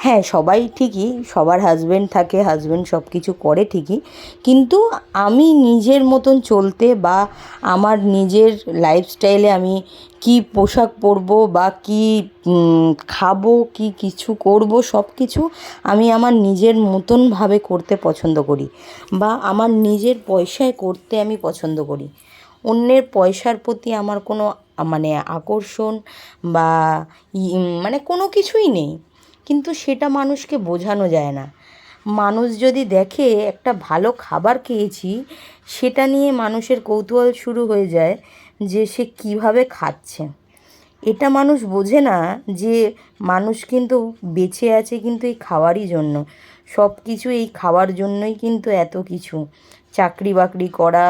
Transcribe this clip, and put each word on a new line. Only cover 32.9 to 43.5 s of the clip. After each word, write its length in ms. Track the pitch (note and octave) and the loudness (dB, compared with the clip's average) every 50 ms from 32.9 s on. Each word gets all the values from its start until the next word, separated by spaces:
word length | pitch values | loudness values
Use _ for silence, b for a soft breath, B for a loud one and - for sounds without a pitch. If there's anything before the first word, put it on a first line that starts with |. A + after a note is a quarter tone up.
| F#3+ F#3+ G3 F#3+ - - C#4 B3 A3 G#3 G#3 | 0 0 0 0 -2 0 0 2 2 0 0
একটা 240 | G#3 F#3+ - - B3+ A3+ F3 - | -4 -6 -4 -4 -4 -4 -4 -4
ভালো 220 | - D#3 E3+ G3 A#3 B3 - | -4 -2 0 0 0 -2 -4
খাবার 380 | - - D#3 D#3+ E3+ A3 B3 B3+ | -8 -8 -4 -2 0 0 0 -2
খেয়েছি, 520 | - - A#3+ G#3+ G#3 G3 G3 - - F#3 G3+ A#3+ C#4 B B B B B B B B - | -4 -6 -4 -4 -4 -4 -6 -8 -8 -8 -8 -8 -10 B B B B B B B B -20
সেটা 360 | - - B3+ B3+ B3+ C#4+ C4+ | -8 -4 -4 -2 0 0 0
নিয়ে 240 | C4+ C4+ C#4 C#4 C#4+ | 2 2 2 2 0
মানুষের 460 | C4 A#3+ A3+ G#3+ A3 A3+ A3 - B3+ A#3 | 0 -2 -2 -4 -4 -4 -2 -2 -2 -2
কৌতূহল 480 | A3+ - G#3+ G#3+ G3+ G#3+ A#3 B3 A#3+ B3 A#3+ B3 | -2 -2 -4 -4 -2 0 0 2 2 2 0 -2
শুরু 200 | - B3 A#3 A#3 A#3+ | -6 -6 -4 -4 -2
হয়ে 220 | A3 G#3+ G3+ G3 F#3 | -2 0 -2 -2 0
যায় 260 | E3 E3 D#3+ E3+ G#3 - b b b b b b b - | 0 0 0 0 -2 -4 b b b b b b b -10
যে 220 | G#3 F#3+ F#3 G#3+ A3 | -8 -4 -2 -2 -2
সে 160 | G#3+ - - A#3+ A#3 - - | -2 -4 -6 -8 -8 -10 -12
কীভাবে 440 | - G#3 G#3 G#3+ A3+ G#3+ A3 B3 B3+ B3+ | -8 -8 -6 -2 0 0 2 2 0 0
খাচ্ছে। 520 | - - - C#3+ C#3+ - _ - - - D#3 D3 C#3+ _ _ b b b b b b b b b b _ | -4 -6 -6 -6 -6 -8 _ -18 -14 -12 -12 -14 -14 _ _ b b b b b b b b b b _
এটা 240 | - A3 A3 - C#4+ C#4 | -4 -4 -2 0 0 0
মানুষ 280 | C4+ C#4 C#4 C#4+ D4 C4 A3+ | 2 2 2 2 2 0 -2
বোঝে 360 | G3 F#3 G3 G3 G3+ B3 D4 | -4 -4 -4 0 2 2 2
না 180 | C#4+ B3+ F#3+ F3 E3 F3 G3+ C4 - - F#3+ | 2 2 0 0 -2 -4 -6 -8 -10 -10 -8
যে 200 | E3+ G3+ A3+ A#3 A#3 A3 G#3+ A3+ b b b b - | -6 -4 -2 0 0 0 0 -2 b b b b -8
মানুষ 360 | F#3+ F3+ F3+ F#3 G3+ A3 | -4 -2 0 0 0 -2